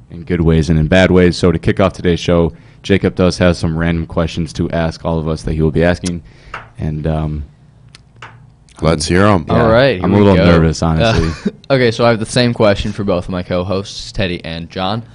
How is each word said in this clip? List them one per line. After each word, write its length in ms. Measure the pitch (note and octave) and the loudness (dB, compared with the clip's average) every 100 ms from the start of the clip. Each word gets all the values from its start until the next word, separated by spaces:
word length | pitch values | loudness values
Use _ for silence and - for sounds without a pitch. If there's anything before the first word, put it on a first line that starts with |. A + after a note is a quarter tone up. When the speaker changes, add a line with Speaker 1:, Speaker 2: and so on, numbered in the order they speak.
| - | -18
Speaker 1:
in 120 | F2 | -18
good 180 | E2 F2 | -6 0
ways 300 | E2 D#2+ D#2 | 2 2 2
and 80 | D#2 | 2
in 80 | D#2 | 2
bad 240 | F2+ F2+ | 4 4
ways. 260 | F2+ F2+ E2 | 6 4 2
So 140 | F2+ | 0
to 80 | E2 | 0
kick 220 | - G2+ | -2 0
off 120 | F#2+ | 0
today's 280 | - F2 E2 | 0 -2 -2
show, 320 | - F2 E2 - - - | 0 0 0 -4 -18 -20
Jacob 320 | - G2 F#2+ - | -2 0 0 0
does 200 | F2+ - | 0 2
have 180 | F2+ E2+ | 0 2
some 200 | F2 D#2+ | -2 -2
random 300 | E2+ E2 D#2 | -2 -2 -4
questions 460 | - E2 - D#2+ | -4 -4 -4 -8
to 180 | - E2+ | -4 -4
ask 340 | E2+ E2 - | -2 -4 -4
all 140 | E2+ E2 | -4 -4
of 80 | D#2 | -4
us 160 | D#2 | -6
that 120 | D#2+ | -6
he 60 | D#2 | -2
will 100 | D#2 | 0
be 100 | D2+ | 2
asking. 400 | E2+ F2+ F#2 F2 - - - - - - | 0 0 -4 -8 -12 -20 -18 -18 -18 -10
And, 280 | D#2 D2+ D#2 | -8 -4 -4
um, 360 | D#2 D#2 D2+ C#2+ _ _ _ - - _ - - - - _ _ - | -4 -4 -6 -10 _ _ _ -20 -20 _ -20 -20 -20 -20 _ _ -4
Speaker 2:
Let's 260 | D#2 E2 D#2 | -2 0 0
hear 160 | F2 | 2
'em. 200 | G#2 F#2+ D2 | 4 2 2
Speaker 1:
Yeah, 120 | - | 0
Speaker 3:
All 40 | A2+ | 4
right, 320 | A2+ C3+ F#2+ | 4 2 0
Speaker 1:
I'm 100 | F2+ | 0
Speaker 3:
here 100 | G2+ | 4
Speaker 1:
a 20 | |
Speaker 3:
we 80 | G2+ | 6
Speaker 1:
little 60 | F#2 | 6
Speaker 3:
go. 80 | F2 | 4
Speaker 1:
nervous, 320 | E2+ D#2+ D2+ | 4 2 0
honestly. 680 | E2 D#2+ A2+ A#2 D#2+ D2+ G#3 | -2 0 2 2 0 -4 -8
Speaker 3:
Uh, 120 | - | -8
<laughs> 60 | - | -2
okay, 160 | C3+ A#2+ | 0 0
so 160 | A2 A#2 | 2 0
I 40 | |
have 100 | A2+ | 0
the 60 | A2 | -2
same 280 | B2+ A#2+ | 0 0
question 380 | A#2+ G#2+ G2 A2 | 2 2 2 -2
for 100 | G2+ | -4
both 220 | G2+ F2 | -2 -2
of 60 | F2 | -4
my 120 | F#2 | -8
co-hosts, 680 | F2+ F2+ F#2 F#2+ G2+ - - | -4 -4 -2 -4 -6 -12 -12
Teddy 320 | - F#2+ F2 | -6 -6 -6
and 260 | D#2 E2 E2 | -8 -10 -10
John. 320 | F#2 F#2 A2+ A2+ | -6 -4 -6 -8